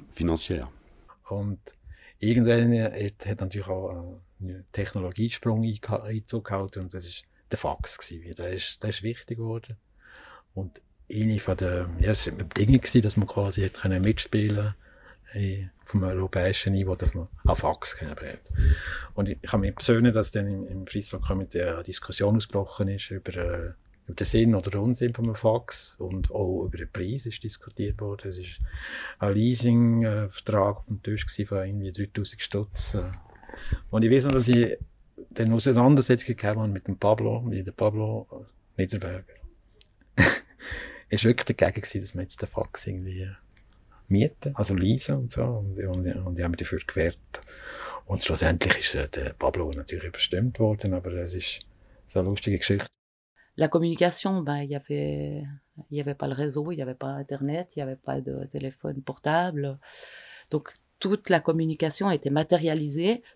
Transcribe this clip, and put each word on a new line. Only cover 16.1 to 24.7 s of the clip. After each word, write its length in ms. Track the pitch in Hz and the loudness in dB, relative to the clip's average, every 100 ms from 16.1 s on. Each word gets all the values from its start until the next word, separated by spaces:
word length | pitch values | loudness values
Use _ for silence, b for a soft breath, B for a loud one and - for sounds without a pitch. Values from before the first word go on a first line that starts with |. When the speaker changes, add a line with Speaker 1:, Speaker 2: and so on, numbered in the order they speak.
| 92 92 92 90 104 101 | 0 -2 2 2 2 2
Speaker 2:
Niveau, 220 | 98 95 | 2 2
dass 200 | 90 - | 0 0
man 140 | 87 87 - - | 0 -4 0 2
auch 100 | - | 4
Fax 400 | - - - - | 2 -2 -4 -6
gegeben 240 | 156 - | -8 -10
hat. 320 | - - - B 73 B B B B | -12 -14 -4 B 6 B B B B
Und 140 | - 101 | -2 -2
ich, 100 | - | -2
ich 80 | - | -2
kann 100 | 107 | 0
mich 140 | 98 | 0
persönlich, 400 | - - 113 120 | 0 2 6 6
dass 160 | 110 104 | 4 2
dann 160 | 107 101 | 0 -2
im, 200 | 98 95 | -2 -6
im 200 | 92 92 | -8 -6
Frisson 340 | 104 - 98 | -8 -6 -4
Committee 420 | - 95 90 87 | -2 -2 -2 -2
eine 200 | 87 82 | -2 -2
Diskussion 540 | 82 - - - 101 113 | -4 -6 -4 0 2 4
ausgebrochen 520 | 107 98 98 - 98 | 2 -2 -2 -2 -2
ist 220 | 98 - | -2 -6
über, 260 | 95 - 90 | -8 -6 -4
äh, 360 | 90 85 85 - _ _ - | -2 -2 -6 -10 _ _ -14
über 80 | |
den 120 | 87 101 | -4 2
Sinn 280 | 113 113 | 6 6
oder 260 | 104 92 | 4 2